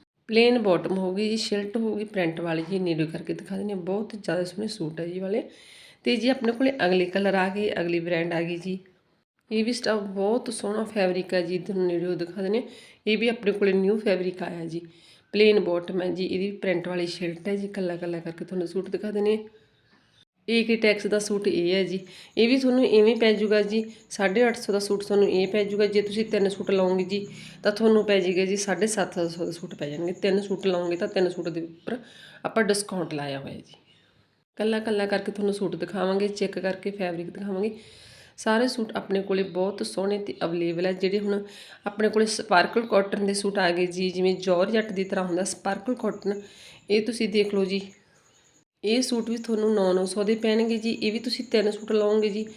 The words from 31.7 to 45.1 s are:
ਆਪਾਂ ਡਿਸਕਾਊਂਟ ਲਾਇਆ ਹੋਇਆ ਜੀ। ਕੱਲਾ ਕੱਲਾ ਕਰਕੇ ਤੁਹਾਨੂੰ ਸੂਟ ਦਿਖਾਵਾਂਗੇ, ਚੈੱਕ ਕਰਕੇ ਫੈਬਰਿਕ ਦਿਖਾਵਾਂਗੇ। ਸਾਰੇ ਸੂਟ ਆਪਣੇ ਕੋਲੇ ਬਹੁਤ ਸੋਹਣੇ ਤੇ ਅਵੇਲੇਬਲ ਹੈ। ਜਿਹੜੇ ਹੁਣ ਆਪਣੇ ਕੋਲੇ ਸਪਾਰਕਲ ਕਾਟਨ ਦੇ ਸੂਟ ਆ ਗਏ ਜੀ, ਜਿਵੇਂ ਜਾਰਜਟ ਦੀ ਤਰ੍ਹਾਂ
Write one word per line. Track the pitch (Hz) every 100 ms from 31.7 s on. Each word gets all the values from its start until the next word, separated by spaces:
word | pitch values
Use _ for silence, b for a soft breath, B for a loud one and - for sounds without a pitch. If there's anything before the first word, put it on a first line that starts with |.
| - - 247 B B B B
ਆਪਾਂ | - 226
ਡਿਸਕਾਊਂਟ | 202 202 - 185 156
ਲਾਇਆ | 147 143 139
ਹੋਇਆ | 135
ਜੀ। | - - - _ b b b b _ _ -
ਕੱਲਾ | 220 220
ਕੱਲਾ | 220 208 202
ਕਰਕੇ | 202 202
ਤੁਹਾਨੂੰ | 208 202
ਸੂਟ | 202 185 170
ਦਿਖਾਵਾਂਗੇ, | 175 190 185 196 202
ਚੈੱਕ | 202 196 190
ਕਰਕੇ | 185 185 202
ਫੈਬਰਿਕ | 202 180 170 175
ਦਿਖਾਵਾਂਗੇ। | - 202 185 220 220 B B B B B B
ਸਾਰੇ | 226 220 254
ਸੂਟ | 247 220 196
ਆਪਣੇ | 202 196
ਕੋਲੇ | 196 190
ਬਹੁਤ | 190 175 190 202 220
ਸੋਹਣੇ | - 196 208
ਤੇ | 202 -
ਅਵੇਲੇਬਲ | 170 170 170 165 185
ਹੈ। |
ਜਿਹੜੇ | 185 190 208
ਹੁਣ | 202 202 202 B B B 202
ਆਪਣੇ | 214 214
ਕੋਲੇ | 220 220
ਸਪਾਰਕਲ | - - 180 190 233 226
ਕਾਟਨ | 196 196 202 196
ਦੇ |
ਸੂਟ | 202 196 196
ਆ | 180
ਗਏ | 175 180
ਜੀ, | 175 185
ਜਿਵੇਂ | 180 185 180
ਜਾਰਜਟ | 180 175 202 220 214
ਦੀ | 190
ਤਰ੍ਹਾਂ | 190